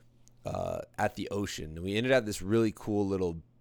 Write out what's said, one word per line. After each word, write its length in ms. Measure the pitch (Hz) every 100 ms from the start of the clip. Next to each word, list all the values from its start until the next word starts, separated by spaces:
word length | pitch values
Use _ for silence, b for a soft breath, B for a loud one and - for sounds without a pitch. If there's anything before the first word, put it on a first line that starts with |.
| b _ - -
uh, 360 | - - 50 50 50 -
at 160 | 104
the 140 | - -
ocean. 460 | 101 101 - 78 80
And 80 |
we 120 | 92 104
ended 160 | 127
at 140 | 131 107
this 160 | 101
really 300 | 92 113 110
cool 320 | - - 104 98
little 360 | 98 92 82 - _